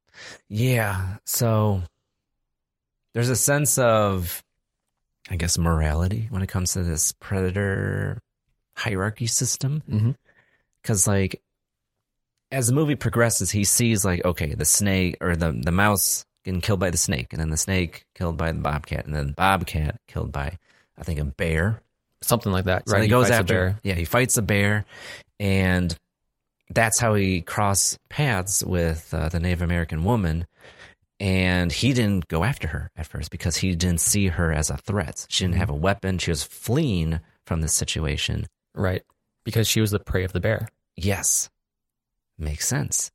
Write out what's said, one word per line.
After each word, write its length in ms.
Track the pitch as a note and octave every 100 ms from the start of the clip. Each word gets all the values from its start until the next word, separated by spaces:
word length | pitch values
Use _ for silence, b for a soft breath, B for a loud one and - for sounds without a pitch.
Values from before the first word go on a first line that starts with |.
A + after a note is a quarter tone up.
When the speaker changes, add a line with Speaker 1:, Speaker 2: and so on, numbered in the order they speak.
| _ B B B -
Speaker 1:
Yeah. 680 | G#2+ B2+ A#2+ G#2 F#2+ F#2+ G2+
So 580 | - - A#2+ A2 G#2+ G2 F2 _ _ _ _ _ _ _ _ _ _ _ _
there's 160 | A2+ A#2+
a 60 | B2
sense 420 | - C#3+ C#3+ -
of, 640 | A#2+ A2 G#2 F#2+ E2+ - - _ _ _ _ _ _ _ -
I 60 | F2+
guess, 200 | E2+ -
morality 680 | E2+ D#2+ D#2 D2+ F#2 A2+ A2+
when 120 | F#2+
it 60 | F#2+
comes 240 | F#2+ F2+
to 80 | G2
this 300 | E2+ D2+ -
predator 1080 | - - G2 F#2 F#2+ G2 G2 G2 G2 G2+ G#2+ - _ _ _ _ -
hierarchy 460 | - F#2+ G2+ G#2+ A#2
system. 560 | - B2+ - C3+ D3+ -
Speaker 2:
Mm-hmm. 200 | G#2+ A2+ C3+ b b b b b _
Speaker 1:
'Cause, 240 | - G#2 -
like, 340 | G2 F#2+ - _ _ _ _ _ _ _ _ _ _ _
as 140 | C3+ A#2+
the 40 |
movie 220 | C3+ D3+ C#3+
progresses, 540 | - A#2 A#2 - F#2
he 140 | G#2+
sees, 400 | G2 - A#2 G#2+
like, 200 | G2 F2+
okay, 300 | F2+ E2+ D#2
the 100 | -
snake 520 | D2+ - G2+ F#2+ F2+ -
or 160 | F2+ E2+
the, 160 | E2
the 180 | A#1+ C2+
mouse 540 | F2 G#2 G2 - - - _
getting 160 | - F2+
killed 200 | - G2
by 100 | F#2+
the 60 | E2+
snake, 320 | - D#2 -
and 80 | -
then 100 | D#2
the 60 | D#2
snake 480 | - F#2 E2+ - -
killed 220 | - F2 D#2+
by 140 | E2
the 80 | D#2+
bobcat, 460 | C#2+ D2 - -
and 100 | -
then 140 | D2+ C#2+
the 40 |
bobcat 640 | C#2+ F#2+ F#2+ - D#2+ D2+ - -
killed 240 | F2+ D2+
by, 240 | C#2+ C#2+ F2+ b b b -
I 40 |
think, 160 | - D2
a 40 |
bear. 560 | D2 - F2 D#2+ F#2+ A2+ _ _ _ _
Speaker 2:
Something 280 | - A#2 G2+
like 120 | F#2
that, 240 | F#2 F2+ -
Speaker 1:
So 60 |
Speaker 2:
right? 80 | G2+
Speaker 1:
he 40 | G#2+
Speaker 2:
He 40 |
Speaker 1:
goes 160 | B2 A#2+
Speaker 2:
fights 100 | A2+
a 40 |
Speaker 1:
after, 140 | F2+
Speaker 2:
bear. 240 | F#2 F#2 G#2
Speaker 1:
yeah, 120 | G2+
he 100 | F2
fights 320 | E2 A#2+ B2+ -
a 60 |
bear, 420 | F#2 G2+ G2+ G#2 - B B B - -
and 580 | G2+ F#2+ F#2 F2+ F2 E2 _ _ _ _ _ _ -
that's 280 | A#2 A2+ -
how 160 | A#2
he 260 | G#2 F#2+ F#2
crossed 560 | - - G#2 G2 - - -
paths 560 | - D3 G2+ F#2+ -
with, 480 | F2+ F2+ E2 D#2+ -
uh, 140 | - D#2+
the 120 | E2+
Native 220 | F2 E2+
American 400 | E2+ F2 E2 D#2
woman. 420 | F2+ A#2+ F2 D#2+ F2 B B B B B _ -
And 520 | G2 F#2+ F#2 F2+ F2
he 220 | D2 B2
didn't 360 | B2+ G#2+ F#2+ -
go 160 | D#2+
after 240 | G2+ C#3+ D#2+
her 220 | C#2+ D#2+ -
at 100 | D#2
first 240 | - D2
because 260 | - F2+ -
he 160 | F#2+
didn't 260 | E2+ F2+ E2+
see 280 | - G#2 G2
her 220 | D#2+ E2
as 180 | D#2 D2+
a 80 | C#2
threat. 480 | - G2+ - - -
She 160 | -
didn't 100 | F#2
Speaker 2:
Mm-hmm. 60 | F2
Speaker 1:
have 100 | G#2+
a 40 |
weapon. 440 | C#2+ F#2 G2+ F#2+ F#2
She 120 | -
was 120 | D2+
fleeing 760 | - - - C3 D3+ F#2 D#2+ D#2+ b b -
from 140 | E2+
this 140 | D#2
situation. 720 | - - - D2+ D2 - D2+ D#2 - _
Speaker 2:
Right. 280 | - F#2 F#2+ - _ _ _
Because 240 | - A2+ G#2+
she 120 | A2
was 80 | A2
the 80 | G2+
prey 260 | - F#2
of 80 | F#2
the 80 | F#2
bear. 280 | A2 G2+ A2+ - _ -
Speaker 1:
Yes. 540 | F#2 F#2 - - - _ _ _ _ _ _ _ _ -
Makes 280 | D2+ D2+ -
sense. 420 | - - - -